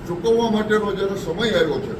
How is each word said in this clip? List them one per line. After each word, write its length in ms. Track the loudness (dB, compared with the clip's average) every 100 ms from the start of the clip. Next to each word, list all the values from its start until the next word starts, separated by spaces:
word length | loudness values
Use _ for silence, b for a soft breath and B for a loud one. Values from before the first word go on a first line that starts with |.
ચૂકવવા 460 | -8 -4 2 2 4
માટેનો 380 | 2 2 2 0
જ્યારે 260 | -2 -2 -2
સમય 300 | -6 -2 0
આવ્યો 320 | 2 2 0
છે 140 | -4 -8